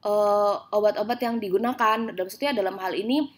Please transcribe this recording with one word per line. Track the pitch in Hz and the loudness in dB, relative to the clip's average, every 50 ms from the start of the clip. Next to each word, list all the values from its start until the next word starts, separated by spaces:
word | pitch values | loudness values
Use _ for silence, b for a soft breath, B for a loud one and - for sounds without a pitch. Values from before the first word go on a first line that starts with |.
| - | -2
eh, | - 208 208 208 202 202 208 208 208 202 - - - | 0 2 2 4 4 4 4 4 2 0 0 -4 -2
obat-obat | - 208 208 214 208 - 214 208 240 240 254 | -2 2 2 2 2 0 -2 -2 -2 -2 -2
yang | 233 233 233 | -2 -2 -2
digunakan. | 208 196 180 202 226 240 247 - 240 220 220 226 226 220 - | -4 0 0 0 0 0 0 2 2 2 2 2 0 -6 -4
Dalam, | 180 185 185 | -6 -6 -8
maksudnya | - - - 285 285 | -6 -4 -4 -2 0
dalam | 220 190 190 185 | 0 -2 -2 -2
hal | 196 190 185 165 | -4 -6 -6 -4
ini | 147 202 226 254 294 302 277 _ | -4 -2 0 0 0 0 -2 _